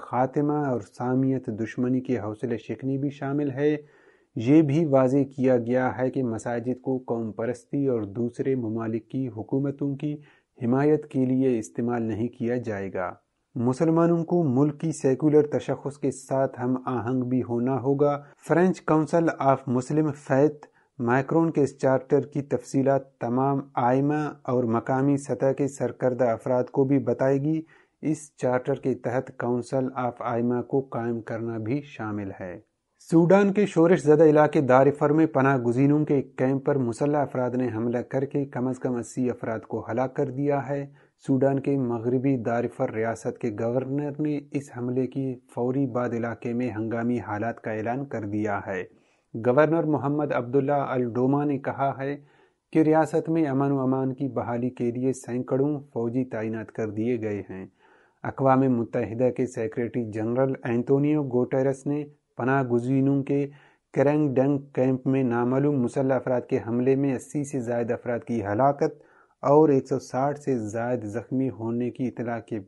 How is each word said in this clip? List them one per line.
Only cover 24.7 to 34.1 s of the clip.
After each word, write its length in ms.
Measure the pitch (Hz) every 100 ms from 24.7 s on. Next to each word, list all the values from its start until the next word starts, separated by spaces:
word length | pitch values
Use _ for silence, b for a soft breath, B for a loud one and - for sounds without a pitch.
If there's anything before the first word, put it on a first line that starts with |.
| 113 - 131 139 139
सतह 340 | 139 123 135
के 140 | 135 139
सरकर्दा 600 | 139 123 113 127 123 127
अफराद 380 | 113 - 127 123
को 140 | 135
भी 140 | 135 139
बताएगी। 600 | 117 117 131 139 143 160 160 b b b
इस 280 | - 151 - _
चार्टर 400 | 131 127 127 131
के 160 | 135 120
तहत 360 | 131 123 131 -
काउंसिल 500 | 120 123 120 135 131 127
ऑफ 240 | 123 120
आइमा 360 | 117 117 120 123
को 180 | 120 139 135
कायम 300 | 131 117 117
करना 360 | 110 117 113 113
भी 200 | 110 143 143
शामिल 440 | - 110 104 98
है। 320 | 92 92 87 _ _ _ _ -
सूडान 400 | 165 170 190 202
के 120 | 196 202
शोरश 360 | - 165 175
ज़दा 220 | 143